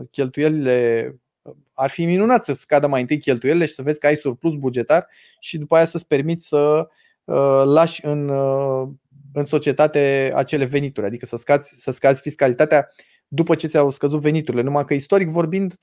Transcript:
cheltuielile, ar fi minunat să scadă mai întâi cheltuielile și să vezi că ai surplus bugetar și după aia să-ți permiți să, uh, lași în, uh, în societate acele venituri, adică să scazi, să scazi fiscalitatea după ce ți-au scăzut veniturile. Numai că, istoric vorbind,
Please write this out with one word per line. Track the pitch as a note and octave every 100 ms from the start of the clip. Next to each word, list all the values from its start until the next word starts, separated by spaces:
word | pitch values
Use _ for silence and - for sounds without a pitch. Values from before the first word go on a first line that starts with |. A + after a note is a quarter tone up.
| B2
cheltuielile, | - C3 C3+ D3+ D#3 C3 B2 A#2+ A#2 B2 C3 _ _ - C3 _
ar | - C3+
fi | - E3+
minunat | F3+ A3 B3 -
să |
scadă | C3 - D3 C#3+
mai | C#3
întâi | B2 D3+
cheltuielile | D3 B2 B2+ E3 D#3
și |
să | -
vezi | C3+ D3+
că | D3
ai | D3+
surplus | D3 A#2+ E3 D3
bugetar | C3+ B2 A#2 D#3+ - _ _ _
și | - E3
după | D3 E3
aia | E3
să-ți | E3 -
permiți | C#3+ D3 E3+ -
să, | D3 D3 D3+ D#3+ _ _ _
uh, | - C#3+ C#3 C3+ C3+
lași | D3 E3 - D3+
în, | D3 C#3+
uh, | C#3 C3+ C3+ C#3 C3 C3 C#3 _ - -
în | C#3+ C#3+
societate | D3+ D3 C3+ D3+ D3+ C#3+ C#3 C3+ C3
acele | C3+ D3+ C3
venituri, | C#3+ C#3+ C3+ G2+
adică | A#2 -
să | A#2+
scazi, | - C#3+ - -
să | -
scazi | B2+ C#3 C3+
fiscalitatea | - C#3 C#3 B2 D#3 D3+ - _ _ _ _
după | C#3+ E3 D#3+
ce | D#3+
ți-au | D#3 C#3+
scăzut | C3 D3 D3+
veniturile. | D3 D#3 D3+ A#2+
Numai | B2+ C#3+ C#3+
că, |
istoric | C#3+ C#3 G3 F3+
vorbind, | E3 E3+ F#3 F#3+ -